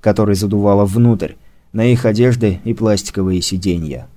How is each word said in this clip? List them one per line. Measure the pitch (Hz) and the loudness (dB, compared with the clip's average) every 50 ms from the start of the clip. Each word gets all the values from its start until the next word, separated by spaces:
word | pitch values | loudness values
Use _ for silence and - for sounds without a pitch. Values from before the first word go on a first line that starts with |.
который | - 107 101 92 107 104 101 | 0 0 2 2 2 0 2
задувало | 92 107 101 101 101 101 101 101 98 101 | 0 0 -2 -2 0 2 2 2 2 2
внутрь, | 98 92 113 120 120 117 95 92 - - - - - _ _ _ _ - | 2 2 2 4 4 2 0 -2 -8 -10 -14 -20 -20 _ _ _ _ -4
на | 110 110 | -2 2
их | 123 123 120 127 | 2 2 2 2
одежды | 117 107 107 123 127 123 123 117 104 92 87 - | 0 2 2 2 2 2 2 0 -2 -2 -2 -4
и | 117 117 | -6 -4
пластиковые | - 110 110 104 95 - - - 101 95 92 92 90 87 | -2 0 0 0 0 -2 -8 -6 -4 -2 -2 -2 -2 -2
сиденья. | - 98 92 90 101 87 87 80 76 67 62 62 - - | -4 -6 -4 -2 -2 -2 -2 -4 -8 -10 -12 -14 -18 -20